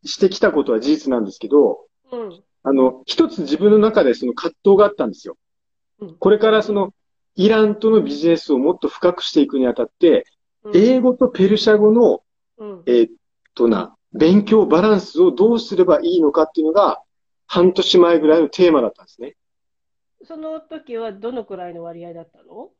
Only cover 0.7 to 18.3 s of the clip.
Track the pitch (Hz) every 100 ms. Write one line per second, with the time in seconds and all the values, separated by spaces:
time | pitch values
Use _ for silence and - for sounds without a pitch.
0.7 | 110 127 151 135 123 101 - 110 147 120
1.7 | - _ _ _ 247 214 170 _ _ 135
2.7 | 135 131 127 - - 160 - 143 156 202
3.7 | 214 214 220 143 117 123 117 170 _ -
4.7 | 196 202 202 120 92 95 80 _ _ _
5.7 | _ _ _ 202 160 190 208 220 214 208
6.7 | 202 190 _ _ _ _ - 202 220 214
7.7 | 208 220 220 143 143 165 160 - 135 143
8.7 | - 143 - 180 180 - 165 143 139 127
9.7 | 123 117 _ 175 120 - _ _ _ 214
10.7 | 180 220 254 247 247 247 - 190 214 -
11.7 | 214 208 226 214 113 _ _ _ _ 214
12.7 | 185 165 123 113 - _ _ _ - 117
13.7 | 101 87 _ _ - 160 202 208 220 160
14.7 | 156 214 202 - 156 180 - 214 233 -
15.7 | 185 180 151 170 180 151 160 156 - 156
16.7 | 175 180 101 _ _ _ _ _ 175 180
17.7 | 185 - 180 175 165 151